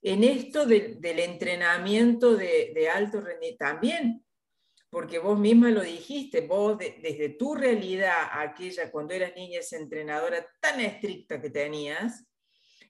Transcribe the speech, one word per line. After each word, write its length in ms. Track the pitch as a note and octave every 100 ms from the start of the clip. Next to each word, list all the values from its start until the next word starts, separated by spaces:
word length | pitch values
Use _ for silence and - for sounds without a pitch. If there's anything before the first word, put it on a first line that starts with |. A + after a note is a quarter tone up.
en 200 | F#3+ G3
esto 440 | B3 C#4 - D4+ C4+
de, 300 | G#3 - -
del 180 | E3+ E3
entrenamiento 1160 | F3 F3 F3+ F3 F3 F3 F#3+ G#3+ A#3+ A#3 A#3+ G#3+
de, 360 | F3+ D#3+ D#3
de 160 | D#3 D#3
alto 300 | F#3+ G#3 G#3
rendimiento 420 | F3 E3 E3 -
también 580 | C#3+ D#3 B3 E4 A#3+ A#3 _ _ _ _ _ _ _
porque 240 | E3+ D#3+ E3
vos 180 | F#3+ G#3
misma 340 | G#3 A#3 A#3+
lo 120 | G#3+
dijiste, 600 | E3+ E3+ - C#4+ C4+ E3 D3+
vos 320 | G3 G#3 G#3
de-, 220 | E3+ -
desde 280 | D#3+ D3 D3
tu 260 | - C4+ D4
realidad, 720 | C4 A3 F#3 F#3 F#3+ E3+ D3+
aquella 600 | D3 D3+ E3 F#3 F3+ D#3+
cuando 200 | D3+ D3+
eras 220 | F#3 F3+
niña, 240 | F3+ F3+ F3
esa 180 | D#3+ D#3+
entrenadora 720 | D3+ D#3 D3+ D3+ E3+ E3+ - _
tan 180 | D4+ C4
estricta 600 | G#3 - G3+ F#3 - D3
que 80 | C#3
tenías, 720 | C#3+ D3 D3+ D3 D#3+ A3+ - _ _ _ _ _ _